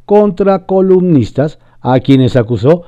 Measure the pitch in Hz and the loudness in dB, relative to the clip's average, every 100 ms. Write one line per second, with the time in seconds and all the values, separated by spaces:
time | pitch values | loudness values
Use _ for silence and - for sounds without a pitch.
0 | - 208 208 202 196 190 - 190 190 185 | -2 0 0 0 -2 -2 -2 -2 2 2
1 | 180 151 107 - 151 - _ _ 127 131 | 2 0 0 -4 -6 -6 _ _ -2 -2
2 | 127 135 127 131 110 117 123 175 | 2 2 2 0 -2 -2 0 0